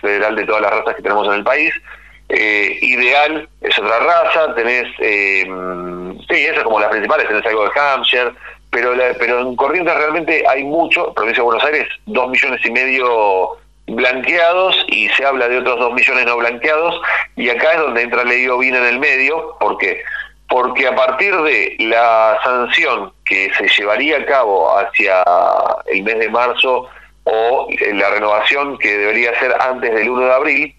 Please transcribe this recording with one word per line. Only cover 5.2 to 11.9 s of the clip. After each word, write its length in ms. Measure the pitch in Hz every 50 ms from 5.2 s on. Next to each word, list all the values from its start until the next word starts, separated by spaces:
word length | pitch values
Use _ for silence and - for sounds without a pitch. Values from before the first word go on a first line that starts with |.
| 101 98 98 95 92 92 95 92 90 92 90 87 90 90 87 90 90 90 92 - - -
sí, 80 | 175 180 147
esas 200 | 156 160 160 113
como 140 | 113 107 104
las 120 | 104 104
principales, 360 | 107 107 101 107 151 151 117
tenés 200 | - 107 104 98
algo 180 | 117 110 110 104
de 160 | 101 - 143
Hampshire, 520 | 147 143 135 127 123 - - 123 123 120 120 - - - - - _ -
pero 240 | - 120 120 123 123
la, 200 | 123 127 123 120 -
pero 220 | 120 113 123 123
en 160 | 127 127 123
Corrientes 380 | 123 139 143 151 185 170 165 160
realmente 500 | 143 151 151 156 170 160 175 165 147 -
hay 180 | - - 147 139
mucho, 500 | 139 147 165 - 147 - 170 170 - -
provincia 280 | 113 104 113 113 117 120
de 40 |
Buenos 180 | 120 113 120 127
Aires, 240 | 147 151 147 123 -